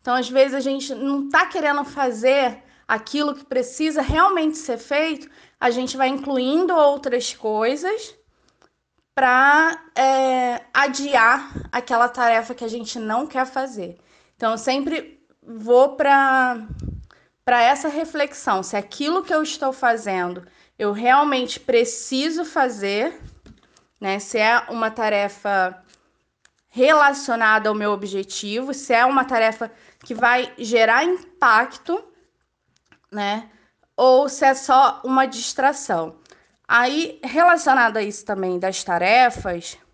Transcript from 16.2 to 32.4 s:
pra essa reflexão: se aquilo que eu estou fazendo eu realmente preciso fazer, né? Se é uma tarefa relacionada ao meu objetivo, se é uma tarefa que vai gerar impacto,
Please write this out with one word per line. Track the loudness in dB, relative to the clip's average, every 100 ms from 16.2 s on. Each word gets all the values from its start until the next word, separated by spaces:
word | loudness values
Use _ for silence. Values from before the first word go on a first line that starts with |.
| 4 2 0 -4 -10 -12 -12 -12 -18 _ _ _
pra | 0 4
essa | 4 2 -2
reflexão: | -6 -6 -4 -4 -4 -2 -2
se | -2
aquilo | -6 -8 -6 -4 -2
que | -2
eu | -2
estou | -2 -4 -6
fazendo | -2 0 0 -2 -4 -4 -8 -16 _ _ _
eu | -4
realmente | -2 2 4 4 0 -4 -8
preciso | 0 0 0 -4 -6 -4 -2 -4
fazer, | -6 -2 -2 -2 -4 -4 -4 -6 -20 -20 -20 -20 _ _ _ _
né? | -8 -6
Se | -6 -2
é | 2 2 0
uma | -6 -6
tarefa | -2 -2 0 -2 -6 -4 0 -2 -4 _ _ _ _ _ _ _ _ _
relacionada | 0 4 6 4 2 -6 0 2 2 0
ao |
meu | -2 -2
objetivo, | -4 -4 -8 -8 -10 -8 -6 -6
se | -10 0
é | 2
uma | 4 2 0
tarefa | 0 0 -2 -12 -12 _ _
que | -14
vai | 0 2 2 -2 -10
gerar | -2 2 4 4
impacto, | 2 -2 -6 _ 4 4 2 -6 -6 -6 -6 _ _ _